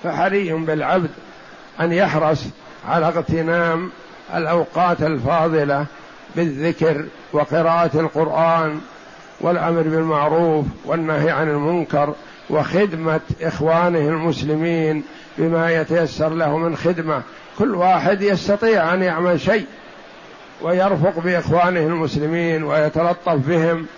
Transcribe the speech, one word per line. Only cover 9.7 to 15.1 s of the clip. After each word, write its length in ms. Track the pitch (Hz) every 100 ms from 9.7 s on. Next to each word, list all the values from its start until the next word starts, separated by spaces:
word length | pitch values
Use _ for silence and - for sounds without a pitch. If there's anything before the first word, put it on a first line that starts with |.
| 170
بالمعروف 840 | 160 160 160 151 147 160 170 156 143 - -
والنهي 440 | 160 160 156 151
عن 200 | 143 156
المنكر 640 | 147 147 175 156 147 147 147 - - -
وخدمة 680 | 151 139 175 202 165 160 156 - -
إخوانه 580 | 160 - 151 165 175 170
المسلمين 1040 | 147 160 165 135 143 156 165 165 156 156 139